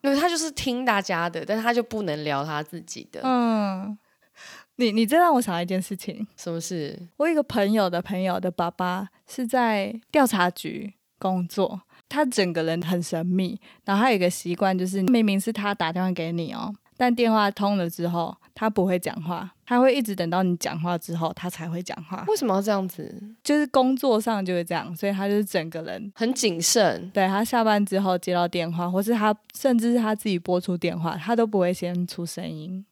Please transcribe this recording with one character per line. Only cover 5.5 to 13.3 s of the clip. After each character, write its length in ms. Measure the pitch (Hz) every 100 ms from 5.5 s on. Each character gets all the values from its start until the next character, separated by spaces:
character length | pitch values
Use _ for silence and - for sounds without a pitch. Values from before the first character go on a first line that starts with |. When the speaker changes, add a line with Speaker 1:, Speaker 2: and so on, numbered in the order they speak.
| 170
Speaker 2:
到 60 |
一 40 | 175
件 160 | 190
事 140 | 180 190
情。 320 | - - 214 -
Speaker 1:
什 160 | -
么 80 | 165
事？ 400 | 165 175 147 - 175 -
Speaker 2:
我 120 | 311
有 40 |
一 40 | 311
个 60 |
朋 280 | - 240 202
友 180 | 214 190
的 120 | 175
朋 200 | - 185
友 160 | 185 180
的 140 | 180
爸 180 | 175 175
爸 380 | - 180 185 202 _ _
是 220 | - 240
在 500 | 254 233 208 196 226 _
调 160 | 302 254
查 220 | 202 180
局 440 | - 156 - 202 _ _ _
工 300 | 190 185 175
作， 340 | - 190 190 _ _ _
他 160 | 277 285
整 260 | 247 185
个 120 | 165
人 180 | 160 165
很 200 | 170 180
神 240 | 165 165
秘， 340 | 175